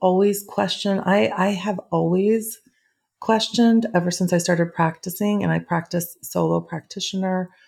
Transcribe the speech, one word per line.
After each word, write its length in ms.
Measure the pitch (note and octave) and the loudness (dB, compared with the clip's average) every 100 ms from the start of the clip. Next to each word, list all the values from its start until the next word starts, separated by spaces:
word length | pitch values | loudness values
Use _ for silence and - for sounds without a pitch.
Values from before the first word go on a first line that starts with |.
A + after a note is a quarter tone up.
always 420 | F#3 F#3 G3+ G3+ | 2 4 2 0
question? 580 | - - G3 - G3+ G3 | -4 -4 -2 -2 -2 -2
I, 300 | - G3+ A3 | 2 2 2
I 180 | - F#3+ | 0 -2
have 320 | G3 G3 F#3+ - | -2 -4 -6 -2
always 680 | E3 E3 F3+ G3+ A3+ A3 - _ _ _ _ _ - | 0 2 2 2 0 -2 -12 _ _ _ _ _ -8
questioned 680 | - A3 - - A#3 A3+ A3+ | 0 0 0 2 4 4 2
ever 160 | F3+ F3 | 0 0
since 220 | F3 F3+ | 0 0
I 60 | F3 | 2
started 360 | F3+ E3+ E3+ | 2 2 0
practicing, 680 | - E3 E3 - - G#3 G#3 | 0 -2 -2 -8 -4 0 0
and 100 | F3 | 0
I 80 | E3 | 0
practice 560 | E3 E3+ E3 F3 E3+ - | 0 -4 -2 -4 -6 -10
solo 380 | - F3 E3 E3+ | -8 -2 0 0
practitioner. 880 | E3+ D#3+ - G3+ - F#3+ F#3 F#3 F3+ _ | -2 -10 -10 -10 -8 -4 -2 -2 -4 _